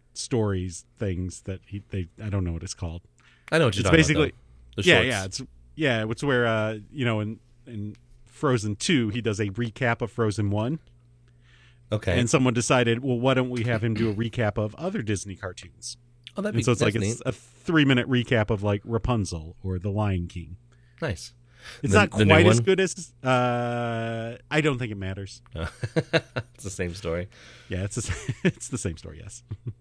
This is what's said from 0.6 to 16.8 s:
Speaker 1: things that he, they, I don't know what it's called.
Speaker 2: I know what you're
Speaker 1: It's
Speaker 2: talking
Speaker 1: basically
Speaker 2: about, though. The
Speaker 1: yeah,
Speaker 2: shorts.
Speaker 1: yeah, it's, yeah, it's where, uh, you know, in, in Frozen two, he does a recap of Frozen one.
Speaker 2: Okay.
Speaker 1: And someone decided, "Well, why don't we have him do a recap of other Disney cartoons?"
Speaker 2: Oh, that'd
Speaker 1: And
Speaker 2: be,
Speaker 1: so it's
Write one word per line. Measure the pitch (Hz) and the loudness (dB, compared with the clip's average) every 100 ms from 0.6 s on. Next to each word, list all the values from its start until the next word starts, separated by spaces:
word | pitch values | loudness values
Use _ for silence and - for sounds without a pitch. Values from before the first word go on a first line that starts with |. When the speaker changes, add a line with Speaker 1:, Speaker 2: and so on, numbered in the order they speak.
| 90 85 - - | -4 -8 -16 -6
Speaker 1:
things | 104 90 90 - | -4 -2 -6 -8
that | - 95 - | -12 -12 -10
he, | 101 - | -14 -8
they, | 98 85 - | -8 -8 -8
I | 107 | -4
don't | 101 | -2
know | 90 | -2
what | 82 | -4
it's | 87 | -8
called. | - 85 85 - _ _ _ - | -8 -8 -10 -16 _ _ _ -2
Speaker 2:
I | 160 | 2
know | 139 | 2
what | |
you're | 98 | 2
Speaker 1:
It's | 92 | 4
Speaker 2:
talking | 160 | 6
Speaker 1:
basically | 143 151 143 | 6 4 2
Speaker 2:
about, | - - - - - | -2 -20 -20 -14 0
though. | |
The | 107 | 6
Speaker 1:
yeah, | 139 | 6
Speaker 2:
shorts. | 123 | 6
Speaker 1:
yeah, | 110 | 0
it's, | 98 - 127 - - | -2 -8 -12 -16 -18
yeah, | - 151 113 110 | -2 0 2 -2
it's | 113 | -2
where, | 143 127 120 | 2 2 4
uh, | 110 110 110 107 | 2 0 -4 -10
you | - | -2
know, | 123 110 | 0 0
in, | 107 113 _ _ - | -2 -6 _ _ -16
in | 113 104 110 _ - - | -10 -10 -12 _ -20 -20
Frozen | - 151 123 104 104 | -2 0 2 0 -4
two, | - 151 110 | 2 2 2
he | 113 | -2
does | 113 104 | -2 -2
a | 104 | -2
recap | 95 117 - 123 117 | -2 -6 -2 -2 0
of | 117 | -4
Frozen | - 113 101 101 | 0 0 0 0
one. | 104 113 160 - - _ _ _ _ _ - - _ - | 0 -2 -4 -8 -20 _ _ _ _ _ -20 -20 _ -6
Speaker 2:
Okay. | 107 - 90 | -4 0 0
Speaker 1:
And | 120 | 2
someone | 147 127 | 2 2
decided, | 120 110 131 117 117 | 2 2 2 4 0
"Well, | 135 120 | 0 0
why | 127 | 2
don't | 127 127 | 2 0
we | 123 | -2
have | 113 113 | -2 0
him | 117 | 0
do | 107 113 | 0 0
a | |
recap | 101 117 - 107 107 | 0 -4 0 -2 0
of | 107 - | -4 -4
other | 170 202 | -6 -4
Disney | 107 101 104 92 | -2 -4 -4 -10
cartoons?" | 95 90 - - - - _ _ - | -10 -12 -18 -16 -16 -16 _ _ -16
Speaker 2:
Oh, | - | -6
that'd | 202 | -4
Speaker 1:
And | 117 | 0
Speaker 2:
be, | |
Speaker 1:
so | 123 | 2
it's | 120 | 4